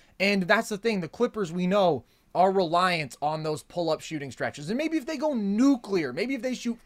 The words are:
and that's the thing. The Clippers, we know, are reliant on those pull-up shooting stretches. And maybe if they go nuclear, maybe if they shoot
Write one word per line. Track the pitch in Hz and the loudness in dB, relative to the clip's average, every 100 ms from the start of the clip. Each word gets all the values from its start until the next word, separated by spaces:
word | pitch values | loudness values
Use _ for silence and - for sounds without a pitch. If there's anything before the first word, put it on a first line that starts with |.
| _ - | _ -2
and | 196 202 | 0 2
that's | 180 208 220 | 4 2 2
the | 202 | -4
thing. | 233 202 | -2 -2
The | 165 | -4
Clippers, | - 240 220 170 | -2 -2 -2 -6
we | 180 180 | -2 0
know, | 208 180 135 - _ _ | 4 4 2 -4 _ _
are | 165 190 | 2 4
reliant | 190 170 175 185 170 139 - | 4 2 2 2 0 -4 -4
on | 147 156 | -4 -2
those | 156 151 | -4 -6
pull-up | - 175 165 151 | -6 -4 -2 -2
shooting | - 156 135 | -4 -8 -8
stretches. | - 120 139 151 | -6 -6 -6 -6
And | 240 | -2
maybe | 320 320 | -2 -2
if | |
they | 240 302 | -4 -4
go | 302 | -2
nuclear, | 247 196 208 277 262 - 190 135 | -2 -2 4 4 4 0 -2 -2
maybe | 131 240 | -4 -4
if | 269 | -4
they | 254 | -4
shoot | 247 240 226 | -4 -6 -8